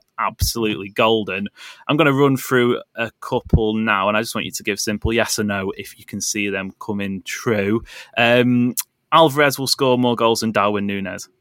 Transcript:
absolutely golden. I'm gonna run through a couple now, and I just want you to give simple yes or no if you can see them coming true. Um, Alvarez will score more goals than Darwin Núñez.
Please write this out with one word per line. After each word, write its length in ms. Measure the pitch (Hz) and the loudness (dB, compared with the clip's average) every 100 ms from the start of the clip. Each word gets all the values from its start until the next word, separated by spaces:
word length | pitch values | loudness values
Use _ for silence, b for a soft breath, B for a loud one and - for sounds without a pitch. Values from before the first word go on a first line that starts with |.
| - - | -6 -6
absolutely 680 | 104 - - 117 110 90 98 | -6 -4 -4 -2 -2 -4 -6
golden. 600 | 101 113 113 95 95 104 B B B - | 0 2 2 -2 -6 -8 B B B -2
I'm 100 | 147 | 2
gonna 160 | 151 | 2
run 240 | 135 139 131 | 4 2 2
through 420 | - 127 120 - - | 0 2 2 0 -6
a 160 | - 113 - | -8 -8 -8
couple 540 | - 123 - - 110 | -6 -6 0 2 2
now, 340 | 110 113 101 98 | 0 0 2 2
and 80 | 107 | 0
I 60 | |
just 120 | 117 | -2
want 120 | 113 95 | -6 -8
you 60 | |
to 100 | - | -6
give 180 | - 101 | -4 -4
simple 320 | - 104 113 | -4 -2 0
yes 260 | 113 107 - | 0 0 -2
or 60 | |
no 280 | 104 101 95 - | -2 -2 -4 -8
if 220 | 101 - | -14 -18
you 80 | - | -12
can 160 | 101 | -8
see 260 | - 107 101 | -6 -4 -4
them 240 | 95 95 - | -4 -6 -10
coming 420 | - 101 98 95 | -8 -6 -6 -6
true. 580 | - - - 107 98 113 B B B - | -10 -6 -2 0 0 -2 B B B 2
Um, 600 | 117 123 123 123 123 - - _ _ | 4 6 4 2 0 -2 -8 _ _
Alvarez 460 | 156 165 139 143 135 | 6 6 4 2 0
will 80 | 135 | -4
score 320 | - 135 123 | 0 2 4
more 180 | 123 117 | 2 2
goals 240 | 113 113 | 2 2
than 120 | 113 | 0
Darwin 360 | 104 101 104 98 | 0 2 0 -2
Núñez. 400 | 98 95 95 - _ | -6 -8 -10 -14 _